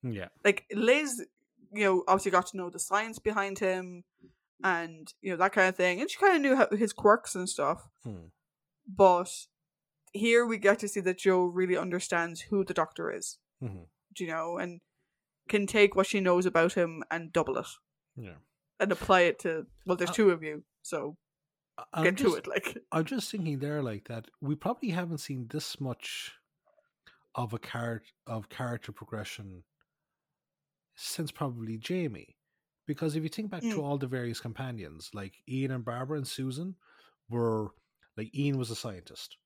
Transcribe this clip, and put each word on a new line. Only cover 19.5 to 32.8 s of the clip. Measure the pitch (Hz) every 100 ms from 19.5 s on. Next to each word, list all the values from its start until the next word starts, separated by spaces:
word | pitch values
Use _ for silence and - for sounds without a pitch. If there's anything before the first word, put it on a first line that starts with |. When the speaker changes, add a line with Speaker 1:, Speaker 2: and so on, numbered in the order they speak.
| 160 - _ -
Speaker 2:
well, | 180
there's | 175
Speaker 1:
Uh, |
Speaker 2:
two | 180 214
of | 170
you, | 156 151 - _
so | - 165 143 165 _ _ _ _ _ -
Speaker 1:
I, | -
I'm | 165
Speaker 2:
get | 165 190
to |
Speaker 1:
just, | 262 160
Speaker 2:
it, | -
like. | - - - -
Speaker 1:
I'm | 160
just | 160 262 -
thinking | 214 160 139
there, | 143 151
like, | 131 104 -
that | 117 - _
we | 139
probably | 151 196 247 254
haven't | 175 175 160
seen | - 135 117
this | 151 - -
much | 135 123 - - - - _ _ _ _ _ _ - _ _
of | - 120
a | 113
char-, | - 120 117 113 _ _ -
of | 113 101
character | - 127 120 -
progression | 107 - 110 104 - 101 92 - _ _ _ _ _ _ _ _ _ _ _ _
since | _ - - 160
probably | - 143 120 113 113
Jamie. | 113 185 165 104 - _ _ _ _ _